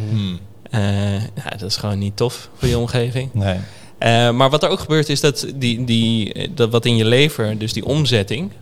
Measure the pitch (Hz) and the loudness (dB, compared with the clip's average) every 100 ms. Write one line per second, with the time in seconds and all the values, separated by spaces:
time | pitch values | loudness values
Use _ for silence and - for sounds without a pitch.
0 | 107 107 95 87 92 - - 113 101 101 | -2 -2 -2 -6 -12 -20 -8 -2 0 0
1 | 101 98 107 - - 104 92 - 104 98 | 0 -2 -4 -8 -10 -8 -6 -4 -2 -2
2 | 101 101 120 - - - 127 120 117 127 | -4 -2 -2 -4 -12 -4 0 0 0 0
3 | 120 127 131 107 98 92 98 - - - | -2 -2 -4 -2 0 0 -4 -14 -20 -2
4 | 117 117 120 120 135 151 170 160 - 156 | 2 4 4 4 4 4 2 -2 0 0
5 | 151 139 143 123 - 139 123 117 123 113 | 2 2 2 0 -4 -4 -2 0 0 2
6 | 113 113 104 - 101 - 113 117 120 117 | 2 0 -2 -4 -6 0 2 2 2 2
7 | 110 123 147 - 107 107 107 113 - 147 | 4 4 4 2 -2 -2 -4 -4 -2 0
8 | 135 113 98 107 98 - | 2 2 0 -2 -6 -10